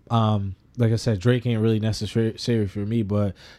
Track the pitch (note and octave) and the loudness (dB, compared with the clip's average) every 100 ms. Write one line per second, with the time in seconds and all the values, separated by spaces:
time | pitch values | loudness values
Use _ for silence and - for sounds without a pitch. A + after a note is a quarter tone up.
0 | - A#2 A2 G#2+ G2 F#2+ _ - A#2 A2 | -2 0 2 0 -2 -8 _ -2 0 2
1 | - G#2 A#2 B2 B2 A2+ A2+ A2 A2 G2+ | 0 0 2 2 2 0 2 2 0 -4
2 | G#2 A2+ A2+ A2 - A#2 G2+ G#2 G2+ A#2 | -2 0 0 -2 -2 0 0 -4 -4 -2
3 | G#2 G#2 G2+ - - | 0 0 -2 -4 -14